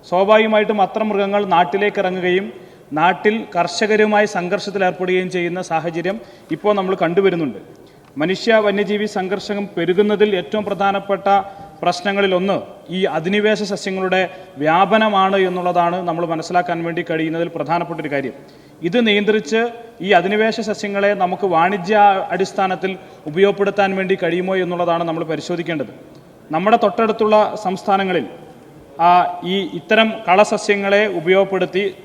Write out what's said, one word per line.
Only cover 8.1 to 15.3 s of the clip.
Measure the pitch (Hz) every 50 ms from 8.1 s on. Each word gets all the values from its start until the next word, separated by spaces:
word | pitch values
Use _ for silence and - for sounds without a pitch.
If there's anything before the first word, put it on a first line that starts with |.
| - 135
മനുഷ്യ | 151 175 190 185 - 226 226 220 208
വന്യജീവി | 208 196 202 202 180 208 208 214
സംഘർഷം | 208 - 196 185 185 202 196 - - 208 202 202 185 -
പെരുകുന്നതിൽ | - 170 165 180 180 208 208 208 185 214 214 196 180
ഏറ്റവും | - - - 214 208 202
പ്രധാനപ്പെട്ട | 202 170 196 196 196 196 196 202 196 185 - 202 196 196 190 - - - - - - -
പ്രശ്നങ്ങളിലൊന്ന് | - 175 175 - - 202 196 196 202 190 185 180 185 196 190 - - - - - - - 165
ഈ | 185 190 175 143
അധിനിവേശ | 160 156 185 196 208 208 214 214 202 214
സസ്യങ്ങളുടെ | 185 202 180 - 196 190 190 185 185 185 185 185 175 - - - - -
വ്യാപനമാണ് | 135 147 156 160 180 196 175 214 220 220 220 202 190 190 190